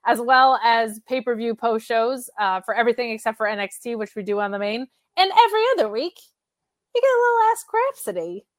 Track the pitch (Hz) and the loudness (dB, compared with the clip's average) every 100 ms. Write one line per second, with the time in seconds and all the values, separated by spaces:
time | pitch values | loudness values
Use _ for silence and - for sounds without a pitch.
0 | - 233 240 262 262 247 233 226 226 214 | 0 0 4 6 6 4 2 2 0 -6
1 | _ 262 240 226 233 220 233 220 - 226 | _ -4 -4 -4 -4 -2 -2 -2 -2 0
2 | 226 262 - - 196 185 185 214 240 233 | 0 -4 -10 -4 -2 -2 -4 0 0 0
3 | 240 220 226 220 214 208 196 - 240 233 | -4 -4 -6 -4 -4 -4 -6 -8 -8 -8
4 | 208 220 196 202 202 202 202 226 262 _ | -8 -8 -4 -4 -2 -4 -4 -6 -10 _
5 | _ - 381 403 466 427 466 466 220 214 | _ -2 2 4 4 2 2 2 0 -2
6 | 339 - _ _ _ _ _ _ _ 480 | -6 -10 _ _ _ _ _ _ _ 0
7 | 523 480 480 466 440 453 - 440 523 539 | 2 4 2 4 2 0 -2 -2 -2 -4
8 | - 180 165 185 _ | -8 -6 -8 -12 _